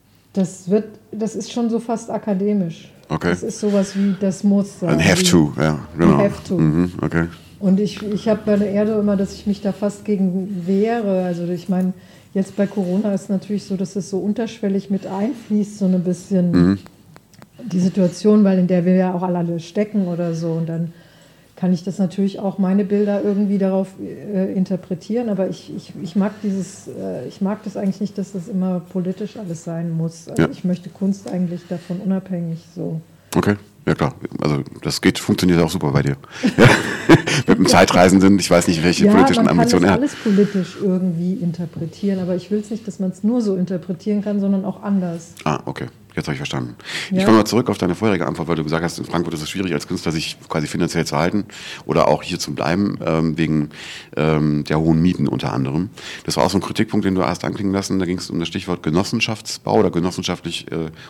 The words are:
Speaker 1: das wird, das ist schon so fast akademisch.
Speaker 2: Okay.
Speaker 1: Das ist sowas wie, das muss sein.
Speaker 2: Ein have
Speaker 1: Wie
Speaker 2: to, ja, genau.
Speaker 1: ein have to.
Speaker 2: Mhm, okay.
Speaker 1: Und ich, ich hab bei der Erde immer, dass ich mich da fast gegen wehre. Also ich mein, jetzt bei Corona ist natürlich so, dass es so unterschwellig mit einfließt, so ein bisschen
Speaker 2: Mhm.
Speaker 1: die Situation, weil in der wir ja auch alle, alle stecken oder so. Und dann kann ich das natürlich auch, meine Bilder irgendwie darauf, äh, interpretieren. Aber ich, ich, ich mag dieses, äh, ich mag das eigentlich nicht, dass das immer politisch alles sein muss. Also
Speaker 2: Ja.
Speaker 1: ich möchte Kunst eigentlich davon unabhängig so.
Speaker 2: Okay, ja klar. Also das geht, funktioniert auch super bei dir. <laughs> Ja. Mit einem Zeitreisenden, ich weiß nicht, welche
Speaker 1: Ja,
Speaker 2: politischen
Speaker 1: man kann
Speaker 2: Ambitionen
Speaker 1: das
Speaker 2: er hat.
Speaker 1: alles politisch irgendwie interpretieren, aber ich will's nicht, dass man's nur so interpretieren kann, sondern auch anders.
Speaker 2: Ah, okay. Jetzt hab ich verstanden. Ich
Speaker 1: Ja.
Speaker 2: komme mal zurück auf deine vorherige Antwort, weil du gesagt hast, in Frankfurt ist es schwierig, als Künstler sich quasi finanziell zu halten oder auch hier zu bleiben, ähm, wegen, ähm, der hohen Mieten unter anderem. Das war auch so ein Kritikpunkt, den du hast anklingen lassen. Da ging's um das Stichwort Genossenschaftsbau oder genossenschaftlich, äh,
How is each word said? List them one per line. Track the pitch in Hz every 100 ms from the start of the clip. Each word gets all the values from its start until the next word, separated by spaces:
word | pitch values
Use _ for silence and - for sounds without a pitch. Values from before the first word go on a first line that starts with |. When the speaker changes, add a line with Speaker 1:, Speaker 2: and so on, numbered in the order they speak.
| _ _ _
Speaker 1:
das | 196 185 - 175
wird, | 214 214 - _
das | 214 214 -
ist | -
schon | 240 233
so | 226
fast | 233 233 233
akademisch. | 214 214 190 202 208 170 160 - - -
Speaker 2:
Okay. | 160 175
Speaker 1:
Das | 180
ist | 220 -
sowas | 208 202 196 196
wie, | 202 185
das | 196 -
muss | 202 202 196 -
sein. | 175 135
Speaker 2:
Ein | 98
have | 90
Speaker 1:
Wie | 92
Speaker 2:
to, | 90 73 64
ja, | 78 76 71 78
genau. | 82 73
Speaker 1:
ein | -
have | - -
to. | 180
Speaker 2:
Mhm, | 78 80 90 90
okay. | 78 82 85 - - -
Speaker 1:
Und | 202 190
ich, | 208 -
ich | 214 208 226
hab | 214 214
bei | 202
der | 202
Erde | 202 214
immer, | 214 208 196
dass | 196 -
ich | 208
mich | 196
da | 202
fast | 185 202 202
gegen | - 202 190 185 190 190 170
wehre. | 196 220 233 202 185 180
Also | 170 175
ich | 175 170
mein, | 185 185 - - - -
jetzt | 202 190 -
bei | 196
Corona | - 180 185 214
ist | 190 -
natürlich | 196 - 208 -
so, | 190
dass | 190 202
es | -
so | 190
unterschwellig | 196 208 226 - 202 196 190
mit | 196 -
einfließt, | 190 220 240 - 208 208 -
so | 190
ein | 185
bisschen | 180 180 - 196 175
Speaker 2:
Mhm. | 92 87 98 - _ - - _ - - -
Speaker 1:
die | 240 180
Situation, | 180 202 180 - 208 214
weil | 196 185
in | 180
der | 180 175
wir | 185
ja | 185
auch | 180
alle, | 185 175
alle | 170 170
stecken | 160 208 208 202 175
oder | 170 170
so. | 165 170
Und | 165 165
dann | 165 165 - - - - _ _ -
kann | 180
ich | 180
das | - 196
natürlich | 185 - 196 196
auch, | 196 -
meine | 185 196
Bilder | 196 202 208 202
irgendwie | 208 202 208 202
darauf, | 190 190 190 -
äh, | 202 - 147 202 196
interpretieren. | 190 185 185 - 175 - 226 233
Aber | 190 185
ich, | 175 - -
ich, | - -
ich | 202 208
mag | 196 202
dieses, | 208 190 175 - -
äh, | - 190 170 -
ich | -
mag | 190 208
das | 208 202
eigentlich | 202 -
nicht, | 208 -
dass | 185
das | 190 165
immer | 190 185 180
politisch | 175 190 180 190 208 -
alles | 190 165
sein | - 165 170 165
muss. | 165 - -
Also | -
Speaker 2:
Ja. | 165
Speaker 1:
ich | -
möchte | 180 175 180
Kunst | - 196 196 -
eigentlich | 190 180 175 -
davon | 175 - 175
unabhängig | 196 190 190 180 170 165 - 175
so. | 170 160 - - _ -
Speaker 2:
Okay, | - 101 - _ -
ja |
klar. | - 73 - - -
Also | 73 71 - -
das | - -
geht, | - -
funktioniert | - 104 92 85
auch | 80
super | 82 76
bei | 69
dir. | 69 69 - -
<laughs> | 226 -
Ja. | - - - - - 165 - 151 -
Mit | -
einem | 90
Zeitreisenden, | 90 95 90 92 95 95 98
ich | -
weiß | 87 90
nicht, | 82
welche | 85 - 101
Speaker 1:
Ja, |
Speaker 2:
politischen | 214 - - -
Speaker 1:
man |
kann | 87
Speaker 2:
Ambitionen | - 180
Speaker 1:
das | 185
Speaker 2:
er |
hat. | 214
Speaker 1:
alles | 277 -
politisch | 226 196 202 190 170 -
irgendwie | 196 185 185 165 180
interpretieren, | 190 175 170 165 - 165 - 202 190
aber | 180 180
ich | -
will's | 208 208
nicht, | 220 -
dass | -
man's | 185 185
nur | 208 247
so | 214 190
interpretieren | 180 185 - 185 214 208
kann, | 208 208
sondern | 196 196 190
auch | -
anders. | 208 196 175 170 - -
Speaker 2:
Ah, | - 147 -
okay. | - - - -
Jetzt | - 78
hab |
ich | 69
verstanden. | - 67 120 - - - -
Ich | 190
Speaker 1:
Ja. | 98
Speaker 2:
komme | 110
mal | 104
zurück | 107 127
auf | 101
deine | 90 85
vorherige | 110 95 85
Antwort, | - 80
weil | 80
du | 76
gesagt | 82
hast, | 85 -
in | -
Frankfurt | 85 82
ist | 80
es | 78
schwierig, | 98 95
als | 76 -
Künstler | 90 85
sich | 80 - - -
quasi | 82 76
finanziell | - 85 85 76
zu | 73
halten | 85 104 - - - - -
oder | 78 -
auch | 76
hier | - 90
zu | -
bleiben, | 71 65 90 101 - -
ähm, | 80 82 78
wegen, | 78 78 76 - - - - -
ähm, | 78 78 76 76 71
der | 78
hohen | 80 80
Mieten | 90 - -
unter | - -
anderem. | 65 65 76 104 - - - -
Das | -
war |
auch | 87
so | 95
ein |
Kritikpunkt, | - - 110 104 98
den | 92
du | 71
hast | 90 -
anklingen | - 101
lassen. | 98 95 95
Da | 87
ging's | 87 -
um | 82
das | 85
Stichwort | 98 98 85
Genossenschaftsbau | 80 80 101 113 - 110 - - 101 107
oder | 95
genossenschaftlich, | 82 90 87 92 87 85 - -
äh, | 82 80 82 -